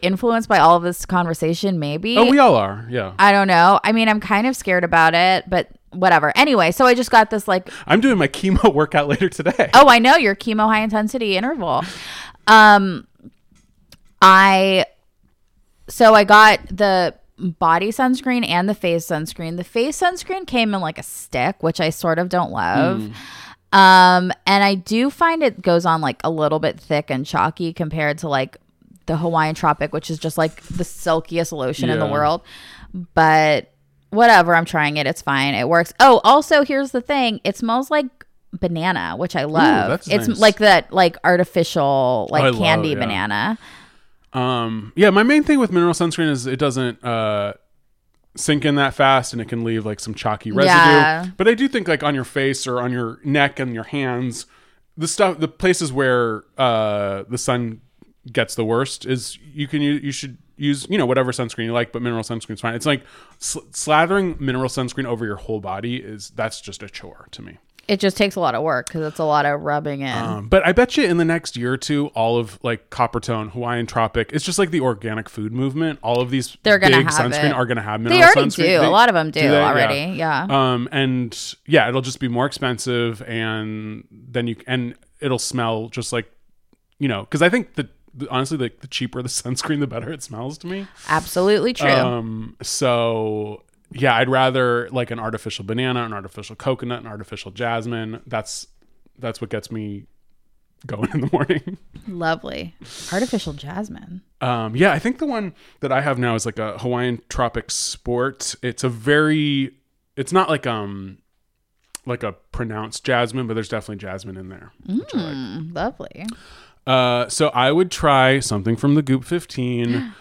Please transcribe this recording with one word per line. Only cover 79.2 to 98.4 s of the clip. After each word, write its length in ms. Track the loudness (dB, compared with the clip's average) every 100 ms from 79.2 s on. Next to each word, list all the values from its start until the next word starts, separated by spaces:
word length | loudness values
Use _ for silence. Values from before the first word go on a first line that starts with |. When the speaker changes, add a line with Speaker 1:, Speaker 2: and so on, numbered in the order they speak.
| 0
Speaker 1:
do 100 | 0
Speaker 2:
do 80 | 2
they? 120 | 2
Speaker 1:
already. 540 | 2 2 0 -2 -4 -4
Speaker 2:
Yeah. 300 | -4 -2 -2
Speaker 1:
Yeah. 260 | 0 0
Speaker 2:
Um, 140 | 0 -4
and 440 | -2 -2 -2 -4 -8 -14 -16 2
yeah, 240 | 2 4
it'll 120 | 0
just 200 | -4 -6
be 80 | -6
more 160 | -2 -4
expensive, 760 | -4 -6 -4 -4 -2 -2 -6
and 800 | -8 -6 -6 -6 -8 -10 -12 -14 -18
then 380 | -20 -10 -6 -6
you, 80 | -8 -6
and 300 | -6 -6 -10 _ _
it'll 180 | -6 -4
smell 520 | -4 -4 -4 -4 -6
just 240 | -10 -8
like, 180 | -8 -8 _ _ _ _ _ _ _
you 100 | -4
know, 160 | -4 -6
'cause 160 | 0
I 80 | 0
think 240 | 0 -4
that 160 | -8 -10 _ _ -16
the, 140 | -8
honestly, 280 | -6 -4 -4
like, 200 | -6 -8
the 60 | -12
cheaper 340 | -8 -8 -8
the 40 | -8
<laughs> 120 | -8
sunscreen, 360 | -8 -8 -4 -4
the 60 | -4
better 220 | -6 -12
it 120 | -14
smells 340 | -14 -12 -12 -12
to 80 | -12
me. 200 | -12 -12 -16 -4
Speaker 1:
Absolutely 640 | -4 -2 -2 2 2 0
true. 160 | -2 0
Speaker 2:
Um, 640 | 2 0 -4 -6 -10 -12 -14
so 1040 | -10 -4 -2 0 0 -2 -4 -4 -8 -12 _ _ _ -4
yeah, 200 | 2 2
I'd 140 | 2
rather, 580 | 2 2 2 0 0 -4
like, 200 | -6 -6
an 80 | -8
artificial 460 | -8 -8 -10 -12 -8
banana, 380 | -4 -2 -4
an 100 | -6
artificial 420 | -10 -12 -16 -18 -8
coconut, 460 | -6 -4 -6 -10
an 60 | -12
artificial 440 | -16 -14 -14 -16
jasmine. 680 | -8 -6 -4 -6 -8 -8 -12 -8
That's, 400 | -8